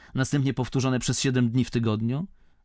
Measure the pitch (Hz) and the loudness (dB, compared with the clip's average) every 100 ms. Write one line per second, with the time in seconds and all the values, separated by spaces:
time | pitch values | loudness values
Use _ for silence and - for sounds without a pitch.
0 | - - 131 147 135 127 123 139 131 127 | -8 -2 0 2 0 0 -2 0 0 0
1 | - 127 139 127 120 123 120 123 113 107 | 0 0 0 2 2 2 0 0 0 0
2 | 113 135 190 - - _ | -2 -4 -6 -12 -20 _